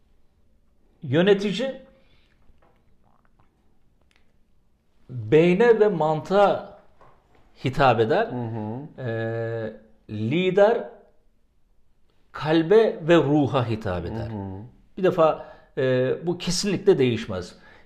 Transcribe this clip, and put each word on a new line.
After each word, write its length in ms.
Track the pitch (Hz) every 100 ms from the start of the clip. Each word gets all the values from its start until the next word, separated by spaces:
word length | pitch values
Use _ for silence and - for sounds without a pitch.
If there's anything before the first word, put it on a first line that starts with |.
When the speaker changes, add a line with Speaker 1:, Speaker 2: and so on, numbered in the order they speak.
| _ _ _ _ _ _ _ _ _ _
Speaker 1:
yönetici 800 | 139 147 196 196 208 185 262 - - _ _ _ _ _ - _ _ _ _ _ _ _ _ _ _ _ _ _ _ _ _ _ _ _ _ _ _ _ _ _ -
beyne 680 | 127 107 151 175 185 240 220
ve 80 | 208
mantığa 920 | 165 156 156 156 196 196 - - - - _ - _ _ _ _ _
hitap 340 | 131 131 135 113
eder. 260 | 113 175
Speaker 2:
Hı 100 | 226
hı. 640 | 123 113 113 107 123 156 - 123
Speaker 1:
E, 640 | 113 113 113 113 113 110 - _ _ -
lider 800 | 107 113 165 185 190 208 233 - - _ _ _ _ _ _ _ _ _ _ _ _ _
kalbe 680 | - 151 165 160 220 214 - 156
ve 80 |
ruha 520 | 170 139 151 127 131 113
hitap 380 | 110 98 90
eder. 220 | 82 110 113
Speaker 2:
Hı 60 |
hı. 280 | 107 98 95 120 _ _ -
Speaker 1:
Bir 60 |
defa, 420 | 185 175 156 - - - _ -
e, 360 | 131 127 131 - 165
bu 100 | 175
kesinlikle 600 | 180 - 202 175 196 156
değişmez. 580 | 127 110 - 92 90 - - -